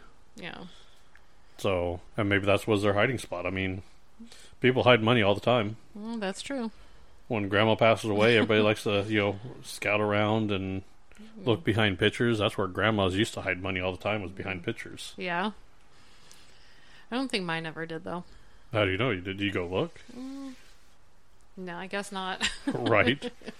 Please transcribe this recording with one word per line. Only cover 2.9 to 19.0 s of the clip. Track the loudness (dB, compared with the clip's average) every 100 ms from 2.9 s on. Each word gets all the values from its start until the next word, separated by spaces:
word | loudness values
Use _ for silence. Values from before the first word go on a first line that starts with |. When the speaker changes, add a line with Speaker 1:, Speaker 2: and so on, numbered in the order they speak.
Speaker 2:
hiding | 4 4 2
spot. | -4 -4 -2
I |
mean, | -2 -2 -4 -10 -16 -18 -18 -18 -18 -18 2
people | 4 6
hide | 8 8
money | 6 6
all | 6
the | 4
time. | 4 4 2 -4 -14 -12
Speaker 1:
Well, | -8 -6
that's | -6 -6
true. | -6 -6 -6 -8 -16 -18 -18 -16 -4
Speaker 2:
When | -2 -2
Grandma | -2 0 4
passes | 4 4 2
away, | 2 4 6
everybody | 4 4
Speaker 1:
<laughs> |
Speaker 2:
likes | 4 2
to, | 0 0 2
you | 0
know, | 0 -2 -8 -14
scout | -14 -6 0 0
around | 2 2 2 2 0
and | -2 -2 -6 -8 -16 -20 -20 -18 -4 0
look | 0
Speaker 1:
Mm. | 2
Speaker 2:
behind | 2 2 4
pictures. | 2 4 2 4
That's | 2 0
where | -2
grandmas | 2 2 4 4 4
used | 0 -2
to |
hide | -2 -2
money | -2 -2
all | -2
the | -2
time, | -2 -2
was | -4
behind | -8 -6 -4
Speaker 1:
Mm. | -4
Speaker 2:
pictures. | -6 -8 -12 -12 -8
Speaker 1:
Yeah. | -4 -2 -2 -4 -14 -20 -20 -20 -20 -20 -18 -18 -18 -18 -18 -18 -18 -18 -6
I | -4
don't | -2
think | -2 -2
mine | -4 -4
ever | -8 -8
did, | -8 -6
though. | -8 -8 -16 -18 -20 -4
Speaker 2:
How | 2 2
do |
you |
know? | 2